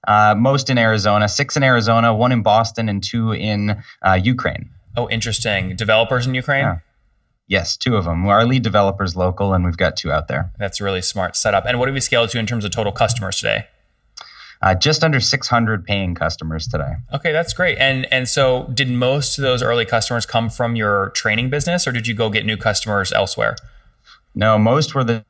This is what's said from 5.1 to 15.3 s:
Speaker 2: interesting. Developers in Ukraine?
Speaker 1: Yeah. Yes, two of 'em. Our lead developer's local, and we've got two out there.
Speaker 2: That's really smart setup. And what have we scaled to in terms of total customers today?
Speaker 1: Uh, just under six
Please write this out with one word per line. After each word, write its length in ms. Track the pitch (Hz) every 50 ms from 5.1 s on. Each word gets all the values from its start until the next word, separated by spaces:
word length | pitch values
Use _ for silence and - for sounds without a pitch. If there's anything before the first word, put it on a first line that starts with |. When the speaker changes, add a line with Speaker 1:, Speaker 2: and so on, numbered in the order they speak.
Speaker 2:
interesting. 640 | - 113 - 120 104 - - 113 104 95 92 92 92
Developers 520 | 90 113 104 110 110 113 - 135 123 120
in 80 | 131 127
Ukraine? 300 | 127 123 - 139 139 139
Speaker 1:
Yeah. 140 | 110 87 82 - _ _ _ _ _ _ _ _ _ _ _ _
Yes, 300 | _ 95 95 87 - -
two 200 | - - 131 120
of 100 | 104 87
'em. 200 | 85 82 82 90
Our 200 | 101 101 107 117
lead 160 | 120 131 131
developer's 540 | 110 110 98 104 101 98 95 98 101 90 85
local, 360 | 90 90 92 87 - 101 98
and 120 | 95 92 90
we've 120 | 90 82
got 200 | 85 95 82 -
two 140 | - - -
out 180 | 73 76 76 -
there. 240 | - - 90 90 - -
Speaker 2:
That's 220 | 104 95 - -
really 220 | 101 98 95 92
smart 340 | 90 - - 101 92 85 -
setup. 300 | - - 110 101 98 90
And 120 | 120 123 120
what 100 | 127 131
have 60 | 139
we 60 | 135
scaled 300 | 127 - 131 120 117 110
to 80 | - 120
in 80 | 110
terms 180 | 104 120 113 104
of 60 | 101
total 220 | - 113 104 101
customers 440 | 98 - 120 107 - - 95 92 95
today? 300 | - - - 53 - 104 _ _ _ _ _ _ _ _ _ _ - - - - - - - - _
Speaker 1:
Uh, 120 | - 92 90
just 300 | 90 - 147 156 - -
under 160 | 160 151 127
six 280 | - -